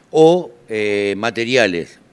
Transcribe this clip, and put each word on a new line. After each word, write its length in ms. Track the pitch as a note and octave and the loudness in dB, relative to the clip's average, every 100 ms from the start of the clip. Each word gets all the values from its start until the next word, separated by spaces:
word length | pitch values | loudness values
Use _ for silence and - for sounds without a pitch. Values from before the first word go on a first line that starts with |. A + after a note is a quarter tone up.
| _ | _
o, 420 | D3+ D#3+ F3+ E3 - - | 4 4 4 -2 -16 -10
eh, 460 | A2 G#2 G#2 G2+ G2 | -6 -4 -2 -2 -4
materiales 800 | A2+ A#2 A#2 B2+ G#2+ F2 D2 - _ | -4 -4 -2 0 0 -2 -8 -16 _